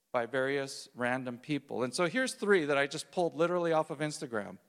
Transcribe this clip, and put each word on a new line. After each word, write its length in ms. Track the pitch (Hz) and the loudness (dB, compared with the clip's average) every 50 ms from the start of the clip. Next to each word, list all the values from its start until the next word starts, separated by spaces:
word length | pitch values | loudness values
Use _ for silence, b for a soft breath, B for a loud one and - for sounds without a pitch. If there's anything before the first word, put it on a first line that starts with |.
| _ _ - | _ _ -2
by 140 | 123 120 | -2 0
various 600 | 113 120 135 131 135 139 143 135 139 139 - - - - | 0 0 0 2 2 2 0 -2 -4 -6 -12 -14 -14 -6
random 420 | 117 123 120 127 131 131 127 120 117 | -2 0 0 0 0 -2 -6 -8 -8
people. 460 | - - 151 139 - - 110 107 123 | -6 -4 -4 -4 -4 -4 -4 -2 -2
And 100 | 127 123 | -2 0
so 120 | - 180 | 0 0
here's 260 | 170 170 254 262 254 - | 2 2 0 0 0 -2
three 320 | - - 202 208 185 151 | -2 2 4 4 6 4
that 120 | 143 147 | 4 2
I 120 | 139 139 147 | 2 2 0
just 240 | - 156 - - - | -2 -6 -10 -6 -2
pulled 240 | - 175 165 - | -2 0 0 2
literally 360 | 139 165 170 180 180 170 170 160 | 2 2 2 2 2 2 2 2
off 180 | 156 156 - | 2 2 0
of 80 | 160 139 | -2 -4
Instagram. 600 | 151 151 147 - 165 131 117 107 101 92 92 98 _ | -4 -4 -4 -6 -6 -4 -4 -4 -4 -6 -8 -14 _